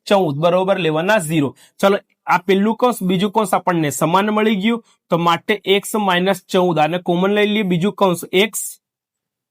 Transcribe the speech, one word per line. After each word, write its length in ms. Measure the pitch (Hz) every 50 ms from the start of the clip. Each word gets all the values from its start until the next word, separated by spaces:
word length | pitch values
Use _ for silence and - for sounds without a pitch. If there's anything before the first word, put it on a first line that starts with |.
| -
ચૌદ 300 | - 208 196 190 156 139
બરોબર, 420 | 143 160 175 175 185 190 185 196 185
લેવાના 420 | 175 160 156 156 165 190 214 220
ઝીરો. 300 | 165 151 165 160 139 127 - _ - _ _ -
ચલો, 200 | - 196 202 196 - _ _ _ -
આ 120 | - 160 180
પહેલું 380 | - - 190 196 196 220 226
કૌંસ, 280 | - 254 247 226 - 185
બીજું 280 | 180 190 175 196 208
કૌંસ 220 | 190 226 214 - -
આપણને 380 | 185 - 185 180 170 156 147
સમાન 380 | 135 - 165 156 170 190 202 214
મળી 260 | 214 214 214 220 226
ગયું, 280 | 190 185 226 233 233 - _ _ _ _ -
તો 80 | 180 170
માટે 440 | 170 170 170 170 - - 214 202 -
એક્સ 300 | 170 190 202 196 - -
માઇનસ 500 | 220 208 190 180 175 180 190 190 185 - -
ચૌદ, 300 | - 190 180 180 165 151
આને 220 | 151 156 170 180
કોમન 340 | 175 - 175 175 185 190 208
લઈ 120 | 208 208
લઈએ, 180 | 214 208 214 214
બીજું 320 | 185 180 165 165 208 202
કૌંસ 300 | - 202 190 175 175 - -
એક્સ 300 | - 185 208 220 - - - - - - _ _ _ _ _ _ _ _ _ _ _ _ _ _